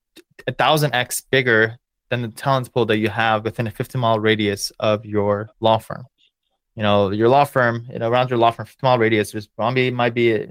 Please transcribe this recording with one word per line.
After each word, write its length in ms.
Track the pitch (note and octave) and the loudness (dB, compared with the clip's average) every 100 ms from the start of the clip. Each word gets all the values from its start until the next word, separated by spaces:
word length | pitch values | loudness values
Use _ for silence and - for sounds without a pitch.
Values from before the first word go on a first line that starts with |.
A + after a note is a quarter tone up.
| _ - _ _ - | _ -20 _ _ -10
a 40 | |
thousand 420 | B2+ C3 D#3 D3 | 0 2 2 2
X 280 | B2 A#2+ - | -2 -4 -8
bigger 560 | - C3+ B2 A2 A2+ A#2 _ _ - | -2 0 2 2 2 -2 _ _ -8
than 120 | B2 | -6
the 60 | A#2 | -6
talent 440 | - C#3 C3+ B2 | -6 -2 -2 -2
pool 140 | B2+ A2 | -2 0
that 120 | A2 | 0
you 120 | G#2+ | 0
have 340 | G#2+ A2+ A2 | 0 0 0
within 220 | A2 - G#2+ | -2 -6 -6
a 60 | |
fifty 260 | - B2 C3 | -6 -8 -2
mile 220 | A#2 A2 | 0 2
radius 520 | A2 A2 G#2 G2+ - - | 2 2 0 -2 -8 -4
of 240 | A2 G#2+ | -2 -2
your 460 | A2 G#2 G2+ G2+ G#2+ - | -2 -2 -2 -2 -6 -2
law 200 | A2 A2+ | 0 0
firm. 260 | - - B2 _ _ _ _ _ _ - | -2 -14 -14 _ _ _ _ _ _ -4
You 80 | |
know, 260 | G#2 G2+ G2+ | 0 2 2
your 200 | G#2 A#2 | 2 2
law 140 | C3+ | 4
firm, 440 | C#3 C3 A#2+ A#2 A#2+ | 2 2 0 -2 -8
you 60 | - | -6
know, 120 | A2+ | -2
around 200 | B2 B2+ | 0 0
your 80 | A#2+ | 2
law 140 | A#2 | 2
firm, 160 | A#2 G#2+ | 0 -12
fifty 180 | - C3 | -4 0
mile 140 | B2 | 2
radius, 320 | A2+ A2 G#2 | 4 2 -2
there's 160 | A2 - | -6 -14
probably 420 | - A2 B2+ B2+ | -6 -2 0 -2
might 240 | B2 A#2+ | 0 -2
be 320 | A#2 A#2 G#2+ - | 2 0 0 -6